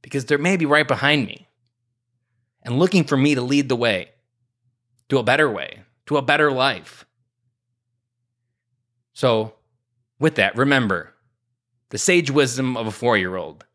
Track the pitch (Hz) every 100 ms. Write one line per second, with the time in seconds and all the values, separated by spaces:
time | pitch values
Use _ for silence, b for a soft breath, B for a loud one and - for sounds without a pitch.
0 | - 139 123 147 165 190 151 147 139 117
1 | 135 147 107 - _ _ _ _ _ _
2 | _ _ _ _ _ _ 120 123 180 190
3 | 147 139 143 135 123 143 135 123 117 95
4 | - _ _ _ _ _ _ _ _ _
5 | _ 135 117 135 147 98 65 - _ _
6 | - 143 131 147 147 131 135 98 - -
7 | _ _ _ _ _ _ _ _ _ _
8 | _ _ _ _ _ _ _ _ _ _
9 | _ - 131 110 110 _ _ _ _ _
10 | _ _ 156 147 98 113 139 139 110 90
11 | - _ _ _ _ _ _ _ _ 110
12 | - 180 143 139 131 123 131 120 110 104
13 | 120 110 90 92 78 73 _